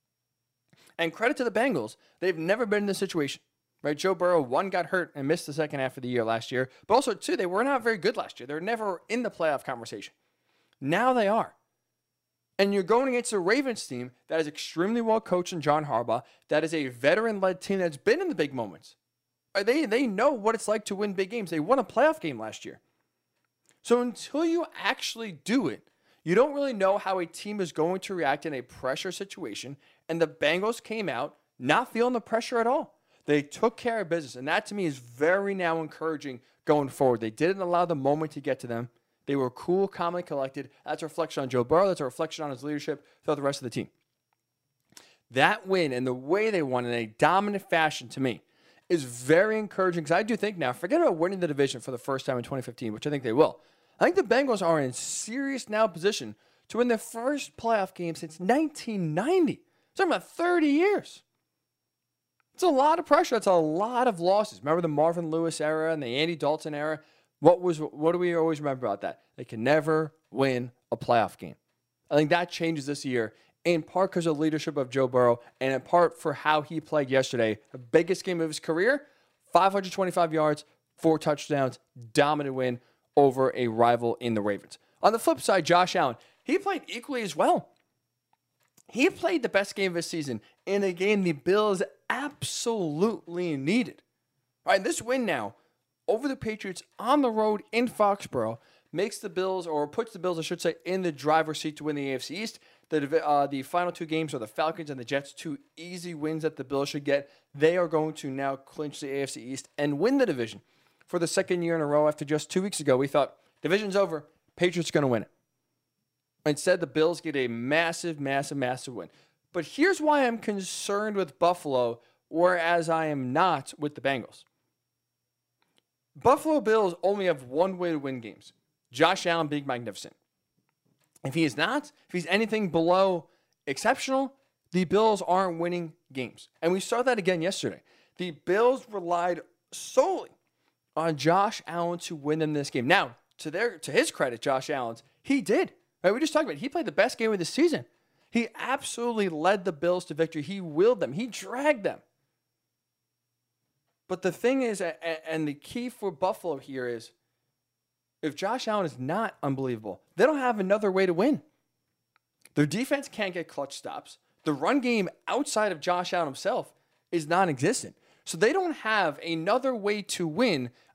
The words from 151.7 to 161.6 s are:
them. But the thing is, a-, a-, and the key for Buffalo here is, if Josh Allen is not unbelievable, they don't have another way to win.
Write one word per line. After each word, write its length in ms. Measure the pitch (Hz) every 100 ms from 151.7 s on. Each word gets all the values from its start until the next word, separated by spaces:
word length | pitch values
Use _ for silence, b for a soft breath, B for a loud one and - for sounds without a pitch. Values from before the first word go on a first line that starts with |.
| 269
them. 140 | 180 - _ _ _ _ _ _ _ _ _ _ _ _ _ _ _ _ _ _ _ _ -
But 140 | 180
the 100 | 185
thing 300 | 175 240 269
is, 180 | 247 196
a-, 160 | 175 156
a-, 280 | 165 160 160
and 160 | 160 151
the 60 |
key 380 | 143 - 247 247
for 200 | - 202
Buffalo 460 | 156 185 - 175 143
here 320 | 127 131 123
is, 240 | 117 113 _ _ _ _ _ _ _ _ _ _ _
if 120 | 160
Josh 320 | - 190 254 220
Allen 200 | 214 175
is 120 | 123
not 380 | 127 180 220 -
unbelievable, 600 | 143 135 131 117 107 90 _ -
they 80 |
don't 140 | 240 302
have 200 | 254 220
another 320 | 190 208 208
way 140 | 185
to 80 | 190
win. 300 | 165 240 240 - _